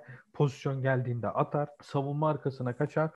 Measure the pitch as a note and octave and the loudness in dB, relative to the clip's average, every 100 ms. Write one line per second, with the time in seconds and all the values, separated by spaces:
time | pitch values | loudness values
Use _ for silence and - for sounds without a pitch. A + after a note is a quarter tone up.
0 | - B2+ - - D3 - D3 C3+ C3 C3 | -6 -20 -8 0 0 0 -4 0 2 2
1 | A#2+ A#2+ G#2+ - D3 D3+ D3 - - C#3+ | 2 -2 -2 0 0 0 -2 -6 -4 -2
2 | C#3 C#3+ D#3 D3+ C#3+ C3 B2 A#2+ D3 - | 0 0 0 0 -2 -4 -4 -2 0 0
3 | D#3+ | 0